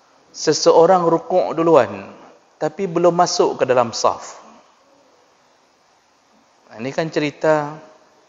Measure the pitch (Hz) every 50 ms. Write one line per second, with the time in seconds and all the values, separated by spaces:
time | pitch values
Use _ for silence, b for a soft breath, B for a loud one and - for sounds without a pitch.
0 | _ _ _ _ _ _ - - - - 151 - - 170 - 156 165 170 190 180
1 | 175 165 165 160 - - 185 185 110 90 117 156 165 170 160 143 117 101 104 98
2 | 98 104 104 - - - - _ _ _ _ - 156 151 151 - 196 185 165 175
3 | 175 175 170 175 175 - - - 190 - - - 135 127 127 127 120 117 110 -
4 | - 113 90 - - - - - - - - - _ _ _ _ _ _ _ _
5 | _ _ _ _ _ _ _ _ _ _ _ _ _ _ _ _ _ _ _ _
6 | _ _ _ _ _ _ _ _ _ _ _ _ _ _ 120 107 113 135 135 -
7 | 165 160 151 165 151 147 139 - - 156 156 151 147 147 156 151 - - - _
8 | _ _ _ _ _